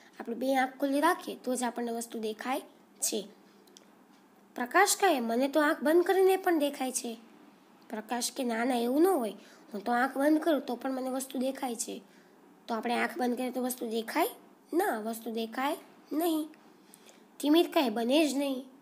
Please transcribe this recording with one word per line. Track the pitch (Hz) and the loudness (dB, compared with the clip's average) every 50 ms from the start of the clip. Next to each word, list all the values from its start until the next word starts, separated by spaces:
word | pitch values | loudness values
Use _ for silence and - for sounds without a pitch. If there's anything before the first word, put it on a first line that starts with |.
| - - _ - | -20 -20 _ -14
આપણે | - 233 233 | -10 -8 -6
બે | 226 262 269 269 | -2 0 0 2
આંખ | 262 262 262 - - | 2 0 0 -2 -2
ખુલ્લી | 285 277 269 294 | -2 0 2 2
રાખીએ | 302 339 - - - 220 190 | 2 2 0 0 -4 -10 -10
તો | - - 247 254 | -8 -4 -4 -4
જ | 240 | -2
આપણને | 247 233 233 247 240 233 | -2 -4 -4 -4 -6 -4
વસ્તુ | 233 233 233 - - 226 | -4 -6 -8 -8 -8 -6
દેખાય | 220 214 214 - - 247 269 - - - - - - _ _ - | -6 -6 -6 -6 -6 -4 -4 -6 -6 -10 -20 -20 -20 _ _ -6
છે. | - - 226 208 190 - - - - - - - - - - - - _ _ _ _ _ - - _ _ _ _ - _ - | -4 -4 -4 -4 -6 -8 -16 -20 -20 -20 -20 -20 -20 -20 -20 -20 -20 _ _ _ _ _ -20 -20 _ _ _ _ -20 _ -8
પ્રકાશ | 254 247 247 - 349 403 392 - | -8 -4 2 4 6 6 6 4
કહે, | - 403 370 302 254 | 4 4 4 4 4
"મને | 233 226 233 247 269 277 | 2 0 0 2 2 2
તો | 277 311 | 2 4
આંખ | 294 302 311 302 | 4 4 2 2
બંધ | 247 294 320 349 349 | 2 4 4 4 6
કરીને | 370 381 381 381 370 381 | 4 4 6 6 6 4
પણ | 381 381 359 349 302 | 4 2 2 2 2
દેખાય | 285 285 277 - 262 262 | 2 0 -2 -4 -6 -4
છે." | 247 - - 233 220 - - - - - - - - - _ _ - - - - | -4 -6 -6 -8 -10 -12 -16 -20 -20 -20 -20 -20 -20 -20 _ _ -20 -20 -16 -12
પ્રકાશ | 226 214 214 - 247 240 247 - | -10 -10 -6 -4 -4 -4 -4 -4
કે, | - - 262 | -4 -4 -4
"ના, | 240 226 226 240 | -2 -2 -2 0
ના, | 269 254 | 0 0
એવું | 233 233 240 262 302 | 0 0 2 4 4
ન | 339 | 4
હોય, | 392 370 277 226 202 - - - - - - - - - | 4 4 2 0 -2 -6 -10 -18 -20 -20 -20 -18 -12 -10
હું | 196 - | -6 -2
તો | 240 | 0
આંખ | 240 240 254 262 269 269 | 2 2 2 0 0 2
બંધ | 277 302 311 294 | 4 4 4 4
કરું | - 339 294 254 | 4 2 2 0
તો | - 277 302 | 0 -4 -8
પણ | - - 262 | -6 -4 -6
મને | 262 254 262 262 | -4 -4 -4 -4
વસ્તુ | 254 269 262 - - 262 | -4 -6 -6 -6 -6 -4
દેખાય | 254 269 262 - 269 247 233 | -4 -4 -4 -4 -6 -6 -6
છે." | 214 - 208 190 - - _ - - - - - - - - - - - - | -6 -8 -10 -10 -12 -14 _ -20 -20 -20 -20 -20 -20 -20 -20 -20 -16 -8 -6
તો | 233 | -6
આપણે | 220 220 240 240 | -4 -2 -2 -2
આંખ | 226 233 233 233 330 | 0 -2 -2 -2 -2
બંધ | 254 247 240 | -2 -2 -2
કરીએ | 247 254 247 | -2 -4 -4
તો | 247 254 | -4 -4
વસ્તુ | 247 254 247 - 240 | -4 -4 -6 -6 -6
દેખાય? | 226 220 226 220 - - 294 370 508 - - - - - _ _ - 294 | -6 -4 -4 -4 -2 -2 0 0 -2 -4 -10 -20 -20 -20 _ _ -4 -2
ના, | 339 427 392 247 214 | 0 0 0 -2 -4
વસ્તુ | 208 226 226 226 - 240 | -4 -6 -8 -8 -8 -6
દેખાય | 220 226 226 220 226 254 233 285 339 - - - - - - - | -6 -4 -6 -4 -4 -4 -2 -2 -4 -4 -10 -20 -20 -20 -12 -6
નહીં. | 277 302 339 339 320 311 302 - - - - - - - _ - - - - - - - - _ _ - | -4 -2 0 0 0 -2 -4 -6 -12 -20 -20 -20 -20 -20 _ -20 -20 -20 -20 -20 -20 -20 -20 _ _ -2
તિમિર | - 285 302 339 339 - | 2 4 6 6 6 4
કહે, | - 330 277 240 | 2 2 2 2
"બને | 208 233 226 240 269 330 320 277 | 0 -2 0 2 4 4 4 2
જ | 247 | 2
નહીં." | 285 285 277 269 247 277 - - - | 0 -2 -2 -4 -6 -8 -14 -20 -20